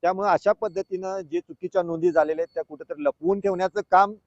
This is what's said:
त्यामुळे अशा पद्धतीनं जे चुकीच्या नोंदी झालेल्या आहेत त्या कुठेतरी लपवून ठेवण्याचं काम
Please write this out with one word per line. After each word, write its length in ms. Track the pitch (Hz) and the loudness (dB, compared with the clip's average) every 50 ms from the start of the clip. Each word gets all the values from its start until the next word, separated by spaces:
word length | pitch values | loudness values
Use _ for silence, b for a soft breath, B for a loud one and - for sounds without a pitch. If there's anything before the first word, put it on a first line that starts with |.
त्यामुळे 280 | - 170 185 190 202 208 | 0 0 0 0 2 2
अशा 240 | 180 156 - 196 214 | 2 2 2 2 0
पद्धतीनं 680 | _ 226 214 165 185 190 _ 196 180 185 190 190 196 | _ -2 -6 -4 -6 -6 _ -6 -8 -6 -6 -8 -8
जे 180 | 185 147 147 175 | -8 -6 -6 -6
चुकीच्या 440 | - _ 151 _ - 180 _ 190 175 | -6 _ -18 _ -12 -4 _ -2 -2
नोंदी 280 | 170 165 165 160 180 | -2 -4 0 0 2
झालेल्या 320 | 160 160 151 151 160 156 170 | 4 4 2 2 0 -4 -4
आहेत 100 | - _ | -6 _
त्या 100 | 165 160 | -8 -8
कुठेतरी 400 | _ 151 139 156 _ 170 147 147 | _ -12 -16 -12 _ -10 -2 -2
लपवून 360 | 143 - _ 151 175 196 202 | -2 -2 _ -2 -2 -2 0
ठेवण्याचं 420 | 196 196 190 180 185 190 _ 208 196 _ | 0 -2 -2 0 -2 -2 _ -4 -4 _
काम 220 | - 180 196 202 214 208 _ | 6 6 6 6 0 -12 _